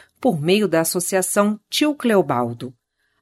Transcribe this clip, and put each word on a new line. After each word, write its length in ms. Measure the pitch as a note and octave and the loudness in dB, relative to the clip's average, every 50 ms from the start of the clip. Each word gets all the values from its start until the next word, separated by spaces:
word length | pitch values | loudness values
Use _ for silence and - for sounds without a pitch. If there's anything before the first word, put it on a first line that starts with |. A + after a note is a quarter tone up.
| - _ _ - | -16 _ _ -4
por 200 | - C4 F#3 D3+ | -2 -2 0 0
meio 260 | C#3+ E3+ F#3+ G#3+ G#3+ | 0 2 2 2 2
da 140 | F#3 D#3+ D#3+ | 2 0 0
Associação 800 | E3 - - F#3 F3 - G3 F#3+ F3+ - - G#3 G3+ G#3 G#3+ - _ - | 0 0 -2 -4 -4 -2 -2 -2 -2 0 0 2 2 2 0 -4 _ -6
Tio 260 | - - D4+ D4+ C#4+ | -2 0 0 0 0
Cleobaldo. 800 | D4 - A#3+ G#3+ F#3+ D#3+ C#3 C#3 A#2+ B2 A#2+ A#2 A#2 C3 B2 - _ _ _ _ _ _ _ _ _ | 0 0 2 2 2 2 2 0 -2 -2 -4 -6 -8 -12 -14 -16 _ _ _ _ _ _ _ _ _